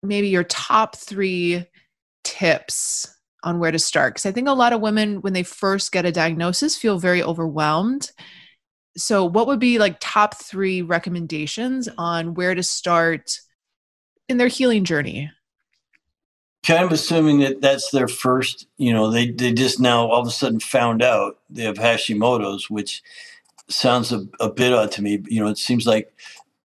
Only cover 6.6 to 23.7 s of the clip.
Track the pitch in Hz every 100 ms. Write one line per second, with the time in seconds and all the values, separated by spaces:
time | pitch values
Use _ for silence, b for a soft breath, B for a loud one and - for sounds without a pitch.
6.6 | 302 - 220 190 180 180 165 170 165 151
7.6 | 151 156 214 277 - B B B B B
8.6 | _ _ _ 175 - 208 175 196 233 262
9.6 | 247 233 208 160 - 214 208 - - 190
10.6 | 190 185 170 170 180 175 165 156 151 -
11.6 | 254 262 233 - 170 170 165 165 180 180
12.6 | 175 - 180 170 165 160 - - - _
13.6 | _ _ _ _ _ _ - 247 247 -
14.6 | 254 220 180 156 143 - 151 - _ _
15.6 | _ _ _ _ _ _ _ _ _ _
16.6 | - 165 180 156 - 165 156 143 135 135
17.6 | 139 135 - 139 120 - 131 131 127 -
18.6 | - - 127 110 107 117 120 120 123 117
19.6 | 131 - 123 120 117 120 120 - 131 110
20.6 | - 127 120 113 123 110 98 - _ 117
21.6 | 113 101 117 113 - 104 120 120 101 101
22.6 | - 107 98 - B B B B B _
23.6 | _